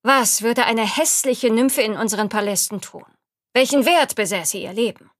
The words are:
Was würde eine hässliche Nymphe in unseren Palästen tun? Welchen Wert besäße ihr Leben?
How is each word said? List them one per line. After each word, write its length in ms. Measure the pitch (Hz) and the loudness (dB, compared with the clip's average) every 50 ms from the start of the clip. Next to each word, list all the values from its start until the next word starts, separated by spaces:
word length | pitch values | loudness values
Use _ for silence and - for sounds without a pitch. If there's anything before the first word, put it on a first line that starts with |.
Was 420 | _ 226 277 269 240 - - - 208 | _ 4 4 4 4 2 0 0 0
würde 220 | 233 240 254 240 | 0 0 2 0
eine 200 | - 226 226 220 | 0 0 0 -2
hässliche 640 | 202 - 277 320 311 - - - 269 247 - - 240 | -2 0 -2 0 0 0 0 0 -2 -2 0 0 2
Nymphe 300 | 220 226 254 269 262 294 | 2 4 2 2 2 0
in 160 | 233 214 208 | 0 -2 -2
unseren 320 | 185 226 214 214 202 214 202 | -4 -4 -4 -2 -2 -4 -2
Palästen 500 | - 214 202 202 202 190 - - 214 190 | -2 -2 -2 -2 -2 -4 -4 -4 -6 -10
tun? 260 | - - - 170 - _ _ _ _ _ _ _ _ _ _ | -12 -14 -18 -20 -20 _ _ _ _ _ _ _ _ _ _
Welchen 320 | 247 262 254 277 285 226 | 2 2 4 2 2 4
Wert 300 | 302 349 330 277 - - | 4 4 4 2 0 0
besäße 420 | - 208 170 202 185 170 - - | -4 -4 -2 -2 -4 -4 -4 -6
ihr 140 | 196 - - | -6 -10 -8
Leben? 400 | 185 220 240 214 - - - _ _ | -4 -2 -2 -2 -4 -8 -20 _ _